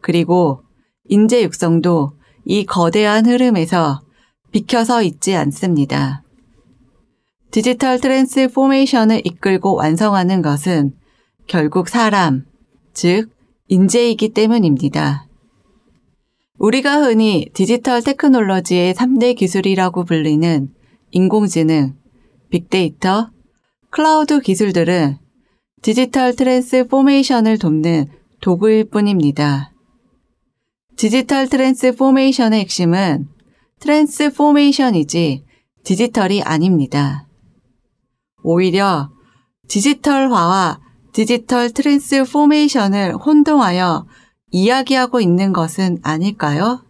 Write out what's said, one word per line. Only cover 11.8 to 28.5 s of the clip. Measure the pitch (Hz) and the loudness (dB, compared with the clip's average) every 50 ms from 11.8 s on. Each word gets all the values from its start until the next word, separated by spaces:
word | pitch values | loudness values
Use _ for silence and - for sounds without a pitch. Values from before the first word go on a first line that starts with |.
| 180 175 | -4 -2
사람, | - 240 233 220 208 202 185 160 135 131 135 _ _ _ _ _ _ _ _ _ _ | -2 0 0 0 2 2 0 0 0 -2 -4 _ _ _ _ _ _ _ _ _ _
즉 | - - 175 175 202 220 220 _ _ _ _ _ _ _ _ | -4 0 0 0 0 -2 -6 _ _ _ _ _ _ _ _
인재이기 | 190 185 190 190 - 247 240 240 226 214 214 214 | 0 2 2 2 2 2 2 0 0 0 -2 -4
때문입니다. | 214 - 214 220 226 240 202 165 143 131 - 143 139 160 151 143 143 143 - _ _ _ _ _ _ _ _ _ _ _ _ _ _ _ _ _ _ _ _ _ _ _ _ _ _ | 0 0 0 2 2 2 2 2 0 0 -2 -4 -4 -2 -4 -4 -4 -6 -8 _ _ _ _ _ _ _ _ _ _ _ _ _ _ _ _ _ _ _ _ _ _ _ _ _ _
우리가 | _ - 214 233 269 262 285 285 294 302 | _ -2 0 0 0 0 0 0 2 2
흔히 | 262 226 220 220 214 208 165 135 - _ | 2 2 2 2 2 0 -2 -4 -4 _
디지털 | - 190 190 226 247 240 - 247 240 233 | -4 0 0 0 -2 0 -2 -2 -2 -2
테크놀로지의 | 277 277 277 - 294 262 247 220 190 190 185 175 - 180 180 175 180 185 | -2 -4 0 2 2 2 2 2 0 -2 -2 -2 -2 0 0 0 0 0
삼 | 180 240 254 262 262 | -2 -2 0 0 2
대 | 226 247 247 | 2 0 0
기술이라고 | 240 202 180 175 196 185 196 190 190 190 185 175 180 175 | 0 -2 -2 -2 -2 0 0 0 0 0 -2 -2 -4 -4
불리는 | 170 170 160 156 156 151 151 160 170 165 147 135 139 - _ _ _ _ _ _ _ | -2 -2 -2 0 0 0 0 0 0 0 -2 -2 -6 -10 _ _ _ _ _ _ _
인공지능, | - 180 185 185 202 214 208 196 170 175 160 156 160 156 143 135 135 - _ _ _ _ _ _ _ _ _ _ | -2 0 0 2 2 0 0 0 0 0 0 2 2 0 0 -2 -4 -12 _ _ _ _ _ _ _ _ _ _
빅데이터, | - 175 175 - - 190 185 156 143 _ - 190 190 208 233 226 _ _ _ _ _ _ _ _ _ _ _ _ | -6 -6 -4 -2 -2 -2 -2 -2 -4 _ -2 -2 0 0 -2 -6 _ _ _ _ _ _ _ _ _ _ _ _
클라우드 | - - 311 311 311 311 311 294 302 294 | -4 0 2 2 2 2 2 2 0 0
기술들은 | 269 - 196 180 214 202 180 170 170 165 180 180 160 139 139 - _ _ _ _ _ _ _ _ _ _ _ _ - | 2 0 0 0 0 0 0 0 0 2 0 0 0 -2 -2 -6 _ _ _ _ _ _ _ _ _ _ _ _ -4
디지털 | - 214 240 262 247 - 277 254 247 247 | -2 0 0 0 0 0 0 0 0 0
트랜스포메이션을 | 247 269 254 254 254 247 - - 254 254 247 - 269 269 277 285 277 269 - 269 240 220 220 220 220 | 0 0 0 2 0 -2 0 0 0 0 2 0 2 2 4 4 2 2 2 0 0 2 2 0 0
돕는 | 208 170 151 156 156 170 170 160 139 139 - - _ _ _ _ | 0 -2 -2 0 0 0 0 -2 -2 -4 -8 -20 _ _ _ _
도구일 | - 196 | -2 -2